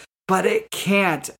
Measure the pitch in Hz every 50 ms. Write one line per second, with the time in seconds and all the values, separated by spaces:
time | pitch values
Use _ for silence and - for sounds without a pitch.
0 | - - _ _ _ - 190 185 180 208 208 220 - - - - - 180 202 202
1 | 196 180 160 147 - - - -